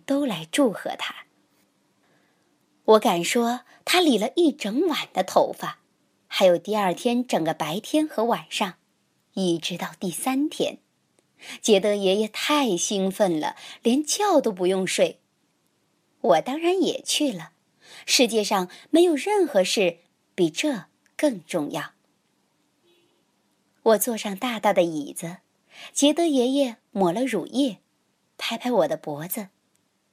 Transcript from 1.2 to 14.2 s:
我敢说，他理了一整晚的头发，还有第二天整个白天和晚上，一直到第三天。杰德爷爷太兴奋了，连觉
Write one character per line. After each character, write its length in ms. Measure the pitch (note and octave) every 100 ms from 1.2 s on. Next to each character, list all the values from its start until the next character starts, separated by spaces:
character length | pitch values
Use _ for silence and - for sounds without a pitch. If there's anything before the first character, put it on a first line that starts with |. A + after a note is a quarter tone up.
| - _ _ _ _ _ _ _ _ _ _ _ _ _ _ _
我 140 | - A3
敢 240 | A3 E3+
说， 380 | E3+ A#3 A#3 B3 - _
他 160 | - F4+
理 180 | D#4+ G#3
了 140 | A#3
一 160 | E4+ D#4+
整 380 | - G3+ B3 F#4
晚 200 | B3+ -
的 100 | F#3
头 300 | F#3 F#3 B2+
发， 260 | - E3+ - _ _ _ _ _
还 180 | -
有 140 | F#3+ E3+
第 160 | F#3
二 180 | G#3+ F#3+
天 320 | E3 A#3+ A#3+
整 200 | B3 F#3
个 100 | D#3+
白 240 | D#3+ D3+ F#3+
天 260 | - D4+
和 200 | D#4 -
晚 220 | A#3+ F3+ -
上， 240 | - F#3+ - _ _ _ _ _
一 220 | G3 F#3 E3
直 200 | - F3
到 140 | F#3 -
第 100 | F#3
三 400 | - C4 C4 D#4
天。 280 | - - - _ _ _ _ _ _ - -
杰 160 | - F#3+
德 160 | G#3
爷 220 | G#3 F#3+ G3+
爷 100 | G#3+
太 500 | - - D4 B3 F3
兴 320 | - G3 F#3+
奋 300 | F#3 G3 D#3
了， 160 | C#3+ - - -
连 200 | A#3 C4+
觉 360 | D4+ -